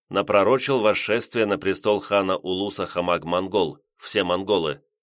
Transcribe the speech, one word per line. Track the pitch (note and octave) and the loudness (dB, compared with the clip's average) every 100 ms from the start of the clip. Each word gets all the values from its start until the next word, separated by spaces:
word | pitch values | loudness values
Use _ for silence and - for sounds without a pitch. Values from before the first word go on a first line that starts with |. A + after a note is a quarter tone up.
| - | -6
напророчил | F#2+ G2+ G2+ G2 B2+ C#3 C3 | -2 2 4 4 2 2 2
восшествие | G#2+ G2 - A2+ - A#2+ | 2 2 0 -2 -2 0
на | G#2 F#2+ | 0 0
престол | F#2+ F2+ G#2+ G2+ | -2 0 0 0
хана | - G2+ F#2+ F#2 | 2 0 0 -2
Улуса | F#2 F#2 G2+ - | -2 -4 -4 -6
Хамак-Монгол, | F2 F2 F2+ E2+ D#2+ F2+ F#2+ G2 D#2+ C#2+ _ _ | -6 -4 0 -2 0 -2 0 0 -2 -4 _ _
все | - G#2 | -6 -2
монголы, | F2+ F2+ G2 G2 D#2 C#2 _ _ | 0 0 0 0 0 -6 _ _